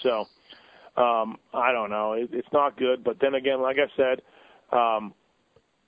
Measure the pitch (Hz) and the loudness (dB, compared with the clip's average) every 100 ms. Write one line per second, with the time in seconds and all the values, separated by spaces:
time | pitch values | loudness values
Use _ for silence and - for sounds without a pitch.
0 | 127 110 101 _ _ - - - - - | -2 -2 -4 _ _ -20 -20 -20 -8 0
1 | 123 117 110 110 _ 120 123 123 104 104 | 2 2 -2 -6 _ -2 0 0 -2 -2
2 | 107 110 120 120 - 147 143 123 127 127 | -2 -2 -4 -6 -2 0 0 0 0 0
3 | 113 143 139 135 131 131 131 139 139 - | -2 0 0 0 -2 0 0 0 0 2
4 | 131 127 - - - _ - 127 117 110 | 0 0 -6 -20 -20 _ -4 0 2 0
5 | 104 - _ _ _ _ _ _ | -4 -14 _ _ _ _ _ _